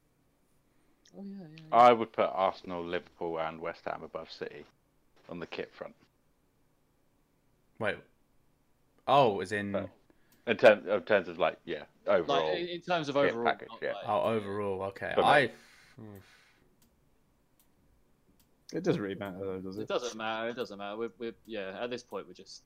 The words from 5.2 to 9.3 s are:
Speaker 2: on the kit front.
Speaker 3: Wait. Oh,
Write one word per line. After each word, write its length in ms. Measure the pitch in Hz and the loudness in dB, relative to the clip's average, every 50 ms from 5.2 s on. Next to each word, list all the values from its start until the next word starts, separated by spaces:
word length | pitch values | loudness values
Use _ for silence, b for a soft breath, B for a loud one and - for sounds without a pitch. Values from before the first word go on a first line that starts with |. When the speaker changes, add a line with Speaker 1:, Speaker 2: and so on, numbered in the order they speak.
| _ - | _ -14
Speaker 2:
on 100 | 85 87 | -12 -12
the 60 | 82 | -12
kit 260 | - - - - - - | -10 -10 -10 -12 -12 -12
front. 200 | - - - - _ _ _ _ _ _ _ _ _ _ _ _ _ _ _ _ _ _ _ _ _ _ _ _ _ _ _ _ _ _ _ _ _ _ _ _ - | -14 -14 -14 -16 _ _ _ _ _ _ _ _ _ _ _ _ _ _ _ _ _ _ _ _ _ _ _ _ _ _ _ _ _ _ _ _ _ _ _ _ -4
Speaker 3:
Wait. 200 | 113 101 85 - - _ _ _ _ _ _ _ _ _ _ _ _ _ _ _ _ _ _ _ - - | -4 -2 -4 -4 -8 _ _ _ _ _ _ _ _ _ _ _ _ _ _ _ _ _ _ _ 0 4
Oh, 340 | 131 143 135 113 | 6 8 8 6